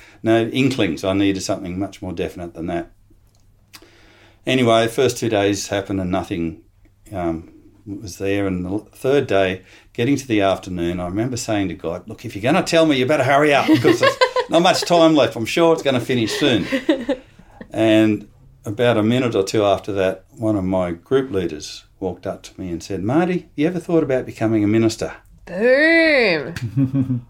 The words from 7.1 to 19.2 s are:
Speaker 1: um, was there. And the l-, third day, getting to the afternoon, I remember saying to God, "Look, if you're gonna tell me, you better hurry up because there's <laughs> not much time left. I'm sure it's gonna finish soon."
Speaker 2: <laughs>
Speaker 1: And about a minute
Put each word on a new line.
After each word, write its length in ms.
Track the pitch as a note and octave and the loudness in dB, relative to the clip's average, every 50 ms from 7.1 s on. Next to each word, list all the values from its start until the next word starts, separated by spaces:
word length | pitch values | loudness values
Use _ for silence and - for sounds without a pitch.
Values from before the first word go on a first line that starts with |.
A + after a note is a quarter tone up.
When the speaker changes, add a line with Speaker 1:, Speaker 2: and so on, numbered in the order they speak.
| G#2 | -8
Speaker 1:
um, 380 | F#2 F2 E2 E2 D#2+ - - - - - - _ _ - | -6 -4 -4 -6 -6 -10 -14 -20 -20 -20 -20 _ _ -16
was 320 | G#2+ G2 - - F#2 - | -14 -14 -12 -12 -14 -12
there. 300 | - G2 G2 G2 G2+ G2 | -6 -4 -2 -2 -2 -2
And 180 | F#2+ F#2 F2+ F2+ | -2 -2 -4 -4
the 40 | F2+ | -4
l-, 180 | G2 G#2+ - - | -6 -6 -8 -10
third 360 | - - - C3 C#3 C#3+ B2 | -12 -6 -2 0 2 2 2
day, 340 | - G2+ G2 F#2+ F#2 F#2+ F#2 - - - - _ _ _ | 2 2 2 2 0 -2 -6 -10 -18 -20 -20 _ _ _
getting 220 | - A#2+ C3+ C#3+ | -4 -2 0 0
to 120 | C3+ - | -2 -2
the 140 | - A2 G#2 | -2 0 2
afternoon, 580 | G2 G2 F#2 F2+ - F#2+ F2+ F2 E2+ E2+ F2 F2 | 2 2 0 -2 -4 -6 -6 -4 -4 -4 -4 -4
I 60 | F2+ | -6
remember 320 | F2 F#2 G#2 A#2+ C3 B2 | -4 -4 -4 -4 -4 -4
saying 300 | A2+ - - G#2+ G2+ G2 F#2 | -6 -4 -4 -2 -2 -2 -4
to 40 | E2 | -6
God, 320 | - - D#2+ F2 F2+ - | -6 -8 -8 -8 -8 -10
"Look, 180 | - G#2+ - - | -16 -16 -14 -14
if 100 | A2 - | -12 -10
you're 60 | G2 G2+ | -4 -2
gonna 200 | B2 E3+ F#3 - | 0 0 0 0
tell 220 | - E3+ E3 D#3+ | 2 2 2 4
me, 120 | D#3 C#3+ | 4 2
you 80 | B2+ B2 | 2 2
better 180 | B2+ D3+ D3 B2 | 2 2 2 2
hurry 300 | C#3 C#3+ C#3 D3+ D3+ C#3+ | 2 4 4 4 4 4
up 140 | B2+ A2+ | 4 4
because 320 | - D#4+ - - - E4 F4+ | 4 4 4 4 4 4 4
there's 180 | B4+ C5+ C#5 - B4+ B4 - | 4 2 2 2 0 0 0
<laughs> 160 | B4+ B4 - | -2 -2 2
not 120 | - E3 | 2 4
much 200 | F3 F#3 E3 E3+ | 4 4 2 2
time 340 | - - F3 E3+ E3 D#3+ D#3+ | 0 2 4 6 6 6 6
left. 200 | C#3+ B2 - - | 6 4 2 0
I'm 100 | A#2+ A2+ | -4 -6
sure 280 | - - F3 E3+ E3 D#3+ | -2 0 2 4 4 4
it's 100 | D#3+ - | 2 2
gonna 160 | C#3 B2+ B2 | 0 0 0
finish 320 | B2 - C3 B2 A2 G#2 - - | 0 0 0 0 0 -2 -2 0
soon." 260 | D3+ C#3 A#2+ G2+ E2+ - | 0 2 2 0 0 -2
Speaker 2:
<laughs> 460 | C4+ C4 C4 - C#4+ C4+ A#3 - C4 - - - _ - - - - - - - | -4 -2 0 0 -2 0 -2 -4 -6 -6 -8 -16 _ -20 -20 -20 -20 -20 -18 -8
Speaker 1:
And 560 | - - A2 A2 A2 A2 A2 G#2+ G#2 G2+ - - - _ - - - _ - | -2 0 2 4 4 4 4 4 2 -2 -4 -12 -20 _ -20 -20 -20 _ -10
about 320 | A#2 G#2+ A#2+ A#2+ A#2+ A2+ | -8 -2 2 2 2 4
a 60 | G#2+ G#2+ | 4 2
minute 320 | A2 A#2+ B2+ | 2 2 2